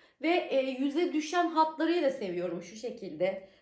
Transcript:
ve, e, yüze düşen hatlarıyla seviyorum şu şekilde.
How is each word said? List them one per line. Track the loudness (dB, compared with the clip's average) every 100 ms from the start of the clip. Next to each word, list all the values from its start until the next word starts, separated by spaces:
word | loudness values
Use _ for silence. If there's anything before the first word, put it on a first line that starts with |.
| -20 _
ve, | 0
e, | 2 2 0
yüze | 0 0 0 2 0
düşen | 0 0 0 2
hatlarıyla | 4 2 2 2 4 2
seviyorum | 0 -4 -2 -2 -4
şu | -8 -10
şekilde. | -10 -8 -10 -2 -2 -2 -10 _